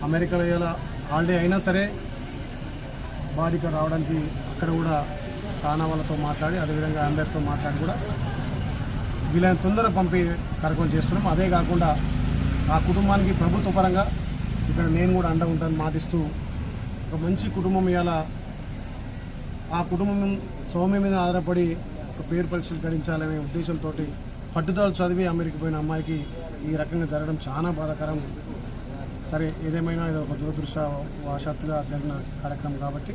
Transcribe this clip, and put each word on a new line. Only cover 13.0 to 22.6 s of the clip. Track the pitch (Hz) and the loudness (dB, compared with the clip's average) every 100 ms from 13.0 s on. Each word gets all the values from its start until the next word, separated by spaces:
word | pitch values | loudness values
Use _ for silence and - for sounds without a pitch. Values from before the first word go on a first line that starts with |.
| 196 202 190 190 | 6 6 4 4
ప్రభుత్వ | 170 170 202 185 | 4 4 4 4
పరంగా | 185 180 202 - - - - - - | 6 4 2 0 -2 -2 -2 0 0
ఇక్కడ | - 165 160 | 2 4 4
నేను | 180 185 | 6 4
కూడా | 170 | 4
అండ | 160 165 | 2 2
ఉంటానని | 160 160 156 | 2 0 0
మాటిస్తూ | 156 156 - 170 151 - - - - - - - - | 0 0 -2 0 0 -2 -6 -6 -4 -6 -6 -6 -4
ఒక | 160 | -2
మంచి | 165 185 214 190 | 0 0 0 0
కుటుంబం | 185 190 185 | 2 4 4
ఇవాళ | 180 175 165 156 - - - - - - - - - - - - - - 165 | 4 2 0 -2 -6 -8 -10 -8 -8 -8 -8 -8 -8 -10 -8 -8 -8 -4 -2
ఆ | 175 | 0
కుటుంబం | 175 202 202 196 196 - - - | 0 2 2 0 0 -4 -8 -4
సౌమ్య | 175 180 202 196 | 0 2 4 4
మీద | 190 | 2
ఆధారపడి | 175 180 170 175 175 165 - - - | 2 2 2 2 2 0 -6 -10 -10
ఒక | - 151 | -8 -4
పేరు | 170 175 | -2 0
ప్రతిష్టలు | 175 | -2